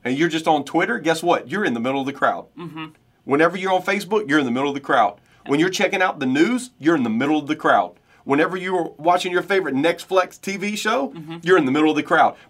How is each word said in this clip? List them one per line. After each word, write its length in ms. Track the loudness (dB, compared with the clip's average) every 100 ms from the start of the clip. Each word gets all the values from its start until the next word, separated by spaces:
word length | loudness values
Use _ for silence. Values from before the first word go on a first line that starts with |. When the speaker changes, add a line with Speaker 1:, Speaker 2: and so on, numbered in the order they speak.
Speaker 1:
and 140 | -4 0
you're 120 | 0
just 180 | 0 0
on 160 | 0
Twitter, 340 | 0 -2 -2 -2
guess 240 | -2 0
what? 280 | 0 0 -2
You're 140 | -4 -2
in 80 |
the 60 | -2
middle 200 | -2 -4
of 60 | -4
the 60 |
crowd. 320 | -2 -2 -2 -8 -16
Speaker 2:
Mm-hmm. 300 | -14 -14 -16 _ _ _
Speaker 1:
Whenever 320 | -2 2 2 0
you're 140 | -2
on 100 | 0
Facebook, 480 | 0 -4 -2 -4 0
you're 80 | 0
in 80 | 0
the 40 |
middle 180 | -2 -2
of 40 |
the 60 | -4
crowd. 380 | 0 2 2 -2 _ _ -2
When 120 | 0
you're 120 | 2
checking 300 | 0 -2 0
out 180 | -2 0
the 60 | 0
news, 440 | 2 2 0 -6 -4
you're 160 | 0
in 80 | 0
the 80 | 0
middle 260 | 0 0 0
of 120 | -2
the 80 | -2
crowd. 400 | 2 2 0 -6 _ _
Whenever 340 | -2 2 2 -2
you're 380 | -4 -4 -4 -4
watching 360 | 0 2 0
your 100 | -2
favorite 320 | 0 -2 0
Netflix 680 | 0 0 0 0 0 0 -4
T 160 | -8 -6
V 200 | -6 -4
show, 320 | -2 -2 -4
Speaker 2:
Mm-hmm. 300 | -8 -14 -4
Speaker 1:
you're 160 | 4 4
in 60 |
the 80 | 4
middle 180 | 4 2
of 60 | 2
the 60 |
crowd 320 | 2 4 4 2